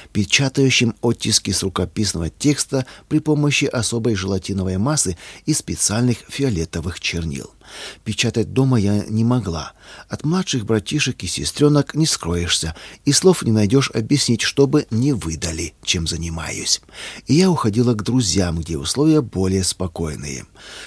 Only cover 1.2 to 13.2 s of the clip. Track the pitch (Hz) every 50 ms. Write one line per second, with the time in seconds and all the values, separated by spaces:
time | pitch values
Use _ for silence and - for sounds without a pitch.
1.2 | - 113 107 - - - 98 - - 98 - - 95 87 - - 107 98 - 82
2.2 | 82 78 - - - 147 143 - - - 143 135 127 - - - - - 147 156
3.2 | 151 151 151 147 143 147 143 - 147 127 - 127 104 - 117 117 110 123 110 95
4.2 | 92 95 98 95 - - 101 98 92 95 92 92 107 143 156 147 - 95 90 -
5.2 | - - - - - - 151 - - - - - - - 101 113 123 123 117 -
6.2 | - - - - 139 131 104 82 82 - - 85 76 95 - - - - - 82
7.2 | 82 80 69 65 - - - _ - - - - - - - - - 110 104 -
8.2 | - 117 - 120 104 90 95 120 135 131 131 113 98 101 104 104 - - 107 110
9.2 | 113 117 123 127 98 90 82 80 - - - _ - - - - - - - -
10.2 | - 147 170 185 180 - - 127 101 104 113 110 95 - - 151 - 135 - -
11.2 | - 85 - - 73 73 - - 147 147 147 147 135 - - 143 160 151 - -
12.2 | - 85 87 87 87 82 - - - 80 - - - - - - - - 135 -